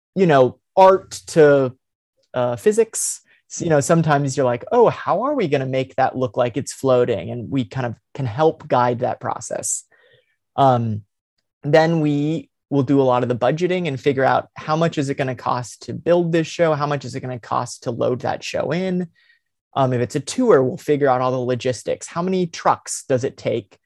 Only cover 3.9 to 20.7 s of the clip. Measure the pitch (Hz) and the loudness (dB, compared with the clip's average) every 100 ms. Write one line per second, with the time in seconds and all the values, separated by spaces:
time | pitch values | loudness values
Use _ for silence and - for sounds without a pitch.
3.9 | 170 160 143 139 139 127 120 - 240 202 | 2 4 2 0 0 0 -2 0 4 4
4.9 | - - 175 262 285 170 135 131 131 131 | 2 -2 -2 -2 -2 0 -2 -2 -4 -2
5.9 | - 131 127 127 - 123 135 - - 135 | -2 -2 0 -2 -2 -2 -2 -8 -4 2
6.9 | 123 123 101 95 120 107 135 113 131 120 | 2 2 -2 -6 -10 -6 -4 -4 -6 -6
7.9 | - _ - 127 113 160 156 147 131 123 | -8 _ -8 -6 0 0 0 -2 0 2
8.9 | 117 120 - 117 - - - - - - | 0 -4 -6 -8 -10 -8 -8 -6 -8 -10
9.9 | _ _ _ _ _ _ - 135 123 113 | _ _ _ _ _ _ 2 2 2 0
10.9 | 107 - _ _ _ _ _ 143 156 160 | -6 -10 _ _ _ _ _ 2 4 4
11.9 | 165 151 147 151 160 - _ _ 143 131 | 2 0 0 -2 -4 -8 _ _ 0 2
12.9 | 139 131 123 120 123 123 156 175 185 170 | 4 4 2 0 0 0 0 -2 -2 -4
13.9 | 131 147 131 131 120 - - - 156 170 | -2 -2 0 2 0 -2 -10 -4 0 0
14.9 | 165 139 135 131 117 127 123 120 - - | -2 -4 -4 -6 -6 -4 -4 -6 -12 -12
15.9 | 120 160 175 170 165 160 - 165 143 147 | -6 0 0 2 -2 -2 -2 0 0 -2
16.9 | 143 123 131 127 127 - 127 123 - 131 | -4 -8 -10 -10 -12 -6 -6 -6 -8 -8
17.9 | 117 117 123 - - - - - 165 190 | -4 -2 -2 -4 -8 -8 -6 -4 -4 -4
18.9 | 180 175 _ _ _ _ _ _ - 131 | -4 -6 _ _ _ _ _ _ -2 0
19.9 | 123 123 147 - - 240 147 127 | 0 -2 -4 -6 0 4 4 4